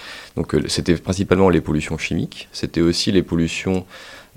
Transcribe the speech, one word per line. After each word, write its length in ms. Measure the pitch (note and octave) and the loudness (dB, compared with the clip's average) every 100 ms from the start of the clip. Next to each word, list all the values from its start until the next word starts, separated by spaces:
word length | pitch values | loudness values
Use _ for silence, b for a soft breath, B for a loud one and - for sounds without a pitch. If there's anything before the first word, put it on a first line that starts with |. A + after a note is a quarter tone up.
| B B B - | B B B -8
Donc, 180 | D2+ | -2
euh, 80 | D2+ D2 | -2 0
c'était 260 | - D#2+ D#2+ | -2 2 0
principalement 520 | - F#2+ G2 F#2 F#2+ | 0 -2 2 4 6
les 140 | E2 | 4
pollutions 360 | D#2 D2+ - D#2+ | 2 -2 -2 -6
chimiques, 500 | - E2 - - - | -4 -4 -4 -10 -16
c'était 300 | - - E2 | -10 -6 0
aussi 280 | E2+ F2 - | 2 2 2
les 120 | F#2+ | 2
pollutions, 600 | D#2+ E2+ E2 - F#2+ F#2 F#2 B B B B | 2 0 0 -2 -2 -2 -4 B B B B